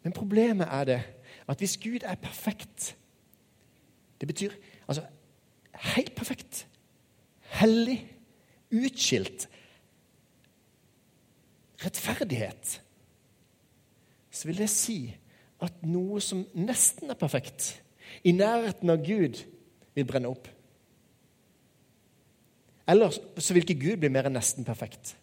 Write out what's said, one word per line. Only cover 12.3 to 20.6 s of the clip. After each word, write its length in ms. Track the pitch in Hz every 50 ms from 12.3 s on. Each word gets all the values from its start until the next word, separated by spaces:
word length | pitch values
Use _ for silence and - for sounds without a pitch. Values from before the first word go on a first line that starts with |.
| 131 117 107 92 - - - - - - - _ _ _ _ _ _ _ _ _ _ _ _ _ _ _ _ _ _ _ _ _ _ _ _ _ _ _ _ _
så 180 | - - - 156
vil 100 | 165 190
det 120 | 214 208
si 300 | - - - - 226 170 123 113 92 - _ - - _ - _ _ _ 175
at 160 | 175 - -
noe 380 | - 160 170 180 180 196 208 208
som 220 | 202 - 196 185 190 - -
nesten 560 | 170 185 240 247 - - - - - 349 285
er 80 | 247 -
perfekt, 540 | 180 147 - 127 - - - - - - - - - _ _ _ - - - - _
i 80 | 180
nærheten 580 | 175 185 196 214 233 233 226 208 - - - 175
av 100 | 165 160 147
Gud, 380 | 160 214 208 175 131 117 - - - - - - - _ _ - _ _
vil 120 | 143 139
brenne 240 | 127 - 131 123 123
opp. 160 | 131 - - - - -